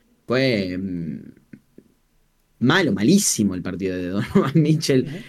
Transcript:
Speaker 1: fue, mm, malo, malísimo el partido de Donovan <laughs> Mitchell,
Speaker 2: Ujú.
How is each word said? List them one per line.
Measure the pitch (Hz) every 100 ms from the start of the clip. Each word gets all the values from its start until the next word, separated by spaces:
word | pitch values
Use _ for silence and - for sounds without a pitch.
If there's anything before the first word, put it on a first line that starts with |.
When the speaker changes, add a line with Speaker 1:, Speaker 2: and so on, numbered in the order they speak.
| _ _ -
Speaker 1:
fue, | 127 135 107 92 90
mm, | 98 87 80 60 - _ _ - _ - _ _ _ _ _ _ _ -
malo, | 120 180 147
malísimo | 98 113 202 - - 101 92
el |
partido | 90 87 95 90
de | 87
Donovan | 101 117 202 139
<laughs> | 160
Mitchell, | 151 151 - 131 -
Speaker 2:
Ujú. | 170